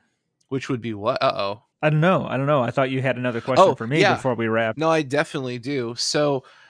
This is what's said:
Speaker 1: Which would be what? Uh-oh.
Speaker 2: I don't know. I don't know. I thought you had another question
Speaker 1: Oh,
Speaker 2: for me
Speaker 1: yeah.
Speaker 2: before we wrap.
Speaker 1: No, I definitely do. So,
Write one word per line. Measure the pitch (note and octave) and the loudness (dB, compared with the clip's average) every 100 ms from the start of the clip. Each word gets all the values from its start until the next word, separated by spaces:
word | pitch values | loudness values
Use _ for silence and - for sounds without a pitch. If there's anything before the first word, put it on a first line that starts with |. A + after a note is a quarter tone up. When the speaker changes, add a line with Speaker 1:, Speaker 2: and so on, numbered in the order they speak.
| _ _ _ _ - | _ _ _ _ -8
Speaker 1:
Which | C3+ - | -6 -4
would | C3 | -6
be | A2+ G#2+ | -4 -4
what? | G#2 C3 | -2 0
Uh-oh. | C3+ - G2+ G#2 _ - | 0 0 -4 -6 _ -2
Speaker 2:
I | D3+ | 0
don't | D3+ | 4
know. | E3 F3 - | 4 2 0
I | A#2+ | -2
don't | C#3 | 2
know. | D3+ | 2
I | A#2+ | 2
thought | A#2+ C3 | 0 0
you | C3 | 0
had | C3 B2 | -2 -2
another | B2+ A#2 | -2 -4
question | A#2+ C3 F3+ | 0 4 4
Speaker 1:
Oh, | C3+ | 4
Speaker 2:
for | A2+ | -2
me | D3+ | 2
Speaker 1:
yeah. | G3 C#3+ | 2 2
Speaker 2:
before | C3 | 0
we | A#2 A2+ | 0 0
wrap. | A2+ A2+ A2+ | 0 0 0
Speaker 1:
No, | D#3+ | 0
I | D#3+ | 2
definitely | C#3+ C#3 D#3 D#3 C3 B2 | 0 -2 -2 -4 -6 -8
do. | A#2 C#3+ A#2 A#2+ | -6 -4 -4 -4
So, | - D3+ D3 C#3 - - - | -2 0 2 0 -4 -20 -20